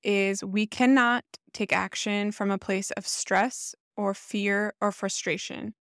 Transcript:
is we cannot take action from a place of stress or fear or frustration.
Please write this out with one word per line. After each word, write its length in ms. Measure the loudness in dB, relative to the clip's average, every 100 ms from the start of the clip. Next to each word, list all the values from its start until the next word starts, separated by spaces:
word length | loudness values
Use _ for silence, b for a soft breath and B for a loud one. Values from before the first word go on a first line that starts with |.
is 400 | 2 2 2 0
we 220 | -2 -2 -2
cannot 580 | 2 6 6 6 2 -2 -20 _
take 180 | -6 0
action 600 | 0 0 -4 -2 0 0
from 200 | -2 0
a 60 | 0
place 340 | 0 -2 -2
of 160 | -6 -6
stress 680 | -6 0 2 2 -2 -12 -14 _ -4
or 180 | -2
fear 600 | -2 -4 -2 0 0 -2 -2
or 100 | -2
frustration. 840 | -2 -6 -4 -4 -4 -6 -10 -10 -12